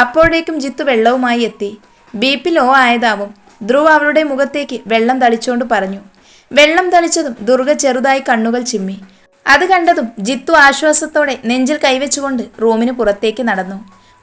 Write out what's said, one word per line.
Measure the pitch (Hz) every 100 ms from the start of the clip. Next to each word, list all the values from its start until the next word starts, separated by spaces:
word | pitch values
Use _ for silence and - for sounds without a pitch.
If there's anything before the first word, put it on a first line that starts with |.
അപ്പോഴേക്കും | 247 320 330 320 330 320
ജിത്തു | 269 -
വെള്ളവുമായി | 285 233 226 254 247 240
എത്തി. | 220 - 202 220 _ _ _ 202
"ബി | 262 277
പി | 349
ലോ | 330 247 269
ആയതാവും," | 247 240 233 208 202 - _ -
ധ്രുവ് | 208 262 311
അവളുടെ | 302 294 302
മുഖത്തേക്ക് | 311 269 277 294 285 247 196
വെള്ളം | 226 233 262
തളിച്ചുകൊണ്ട് | 247 233 254 240 247
പറഞ്ഞു. | 214 190 196 - _ _ _ -
വെള്ളം | 254 302 339 370
തളിച്ചതും | 349 330 330 302 -
ദുർഗ | 208 254 262
ചെറുതായി | 302 277 247 262 269 269
കണ്ണുകൾ | 233 226 240
ചിമ്മി. | 233 214 190 196 - _ _ _ -
അത് | 285 370
കണ്ടതും | 370 339 339 226 -
ജിത്തു | 202 269 -
ആശ്വാസത്തോടെ | 320 277 269 311 302 302 302 294 247 220
നെഞ്ചിൽ | 254 262 302
കൈവച്ചുകൊണ്ട് | 285 262 277 285 277 254 202 -
റൂമിന് | 226 220 233
പുറത്തേക്ക് | 247 208 202 220 220
നടന്നു. | 240 190 185 196 - - _ _